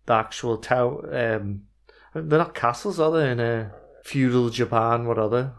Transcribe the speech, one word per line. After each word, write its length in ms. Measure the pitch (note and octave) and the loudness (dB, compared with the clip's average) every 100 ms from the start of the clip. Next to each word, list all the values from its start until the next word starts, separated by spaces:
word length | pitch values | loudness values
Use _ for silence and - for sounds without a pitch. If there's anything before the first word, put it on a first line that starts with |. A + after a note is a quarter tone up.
| - | 0
the 80 | |
actual 440 | A2+ A2 - B2 A2+ | 2 0 -6 -4 -4
town. 480 | - B2+ A#2+ - D3 | 0 0 0 -2 -6
Um, 480 | C#3 A#2 A2 G2+ G2+ - _ _ _ _ | -4 -2 -2 -4 -8 -12 _ _ _ _
they're 260 | D#3+ D#3+ D3+ | -10 0 2
not 160 | E3 - | 2 0
castles, 440 | A#2 A#2+ G#3 E3+ | -2 0 -4 0
are 120 | D#3 | 2
they, 200 | D#3+ C#3+ | 2 2
in, 80 | A#2+ | 0
uh, 300 | A#2 A#2 G#2+ - - - | 0 -2 -4 -12 -20 -20
feudal 460 | - C#3+ C3 B2 A#2+ | -6 0 4 4 2
Japan? 560 | A2+ A#2+ A#2 A2+ A#2 A#2 | 0 0 2 2 2 0
What 120 | A#2 | 0
are 120 | G#2+ | 0
they? 180 | A#2+ C3 | 0 -2